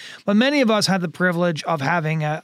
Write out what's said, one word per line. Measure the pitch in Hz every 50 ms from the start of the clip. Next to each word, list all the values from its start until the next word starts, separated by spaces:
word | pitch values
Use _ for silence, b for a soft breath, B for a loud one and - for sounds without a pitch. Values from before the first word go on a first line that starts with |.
| B B B B B
but | - 202
many | 214 247 269 294 294
of | 262 220
us | 220 214 - -
had | 190 196
the | 175 170
privilege | - - 180 185 175 170 175 175 165 147 -
of | - 165 151
having | 135 160 170 175 156 156 160 160 151
a, | 151 151 156